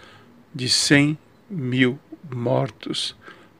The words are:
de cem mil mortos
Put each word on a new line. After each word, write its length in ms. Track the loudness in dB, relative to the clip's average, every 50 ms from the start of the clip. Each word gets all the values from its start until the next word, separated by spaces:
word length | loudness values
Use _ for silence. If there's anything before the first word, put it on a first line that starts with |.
| -20 -20 -20 -20 -20 -20 -20 -20 -20 _ -10
de 140 | -6 -2 0
cem 500 | 0 2 2 4 6 6 4 4 0 -4 _ _ _ _ _ -12
mil 480 | -10 -6 -4 -2 2 2 2 2 2 -2 -10 -20 -20 -20 -16 -12 -8
mortos 840 | -4 -2 0 0 0 0 -2 -6 -10 -10 -8 -6 -6 -6 -8 -10 -14 -20 -20 -20 -20 -20 -20 _